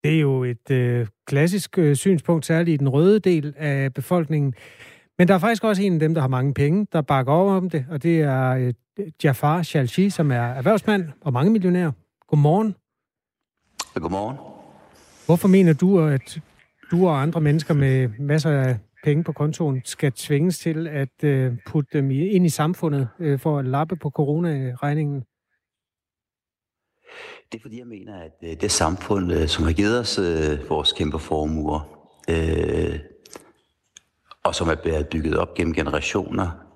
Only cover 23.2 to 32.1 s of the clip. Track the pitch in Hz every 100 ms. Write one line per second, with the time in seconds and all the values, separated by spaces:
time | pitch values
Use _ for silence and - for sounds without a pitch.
23.2 | 160 139 160 143 127 139 160 180 147 -
24.2 | 139 151 175 143 131 123 143 151 147 143
25.2 | 120 _ _ _ _ _ _ _ _ _
26.2 | _ _ _ _ _ _ _ _ _ -
27.2 | - - _ 113 127 113 120 104 113 98
28.2 | 80 _ 85 80 104 - 80 92 - 101
29.2 | 90 80 78 - 80 80 101 120 117 -
30.2 | 90 82 76 73 - 78 71 - 78 78
31.2 | 76 78 76 78 76 76 73 - _